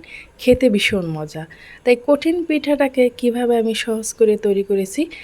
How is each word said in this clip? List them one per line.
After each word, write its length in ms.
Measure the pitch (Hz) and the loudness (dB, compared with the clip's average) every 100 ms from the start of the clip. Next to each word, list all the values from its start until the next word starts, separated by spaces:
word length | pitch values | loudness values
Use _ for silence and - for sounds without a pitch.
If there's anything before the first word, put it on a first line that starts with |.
| - - - - | -8 -20 -20 -2
খেতে 280 | 247 254 254 | 2 4 4
ভীষণ 380 | 202 - 196 170 | 2 0 -2 -4
মজা। 340 | 156 151 160 160 - - - | -6 -8 -12 -14 -18 -20 -4
তাই 160 | 247 240 | 0 2
কঠিন 340 | 285 285 330 349 | 2 0 2 -2
পিঠাটাকে 600 | 330 302 285 285 277 262 247 - | -2 -2 0 0 0 2 0 0
কিভাবে 380 | 240 240 240 240 | -2 0 0 0
আমি 160 | 226 | 0
সহজ 340 | 214 240 220 220 | -2 -4 -6 -4
করে 220 | - 214 208 | 0 2 2
তৈরি 280 | 208 196 | 0 0
করেছি, 380 | 196 196 190 - 330 - | 0 -2 -2 -4 -6 -8